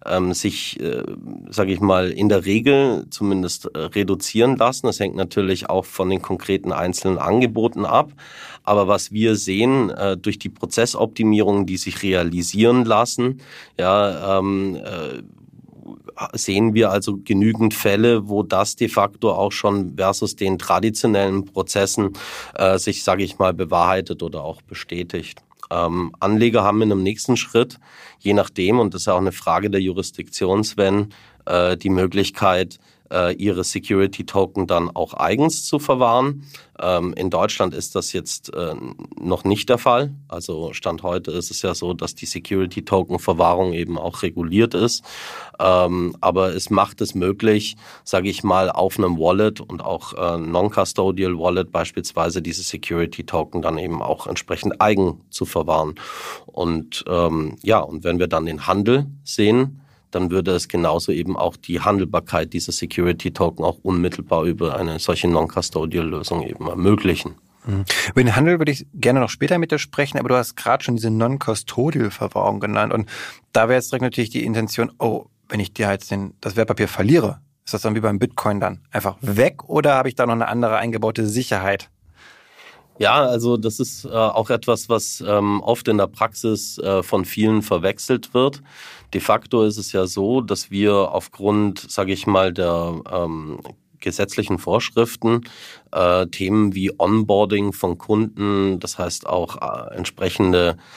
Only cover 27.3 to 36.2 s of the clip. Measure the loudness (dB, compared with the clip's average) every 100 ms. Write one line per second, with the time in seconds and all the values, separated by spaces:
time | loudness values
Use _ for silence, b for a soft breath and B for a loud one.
27.3 | 0 2 0 0 -4 B B B B 0
28.3 | 2 2 0 2 4 2 -2 0 2 0
29.3 | -2 -2 0 0 0 -2 -4 -6 -10 -10
30.3 | -4 0 0 0 0 2 2 -2 B B
31.3 | B -2 2 2 0 0 2 2 0 -2
32.3 | 0 2 2 0 -8 b b b -2 0
33.3 | 0 -2 -2 -2 -4 0 2 2 -2 -4
34.3 | 0 0 0 0 0 0 -4 -6 -2 0
35.3 | 2 0 0 -4 -2 0 2 4 4